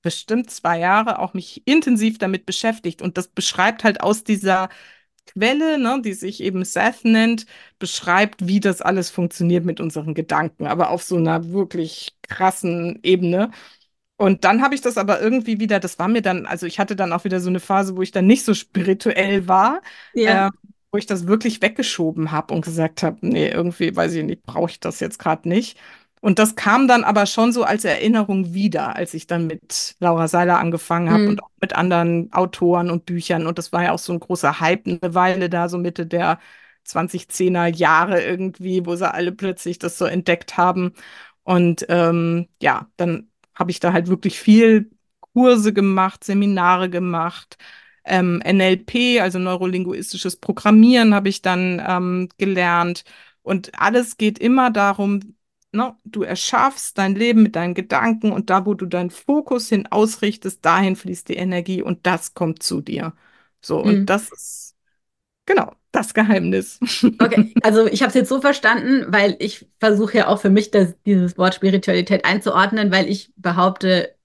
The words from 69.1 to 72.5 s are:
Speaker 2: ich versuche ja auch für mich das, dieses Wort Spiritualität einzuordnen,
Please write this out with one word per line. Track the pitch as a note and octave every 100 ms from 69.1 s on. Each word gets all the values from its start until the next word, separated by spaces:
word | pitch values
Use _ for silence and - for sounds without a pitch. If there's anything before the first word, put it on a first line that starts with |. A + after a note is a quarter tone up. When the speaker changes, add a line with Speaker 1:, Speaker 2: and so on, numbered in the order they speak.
| G3+ G3+ -
Speaker 2:
ich | G#3 - - _
versuche | A3 G#3 G#3+ A3+
ja | -
auch | G3+
für | G3+
mich | G3 G#3
das, | G#3 F3+ - -
dieses | G3 F3+ -
Wort | F#3
Spiritualität | F#3 G3 F#3+ F#3+ F3 - G3+ -
einzuordnen, | G3+ G#3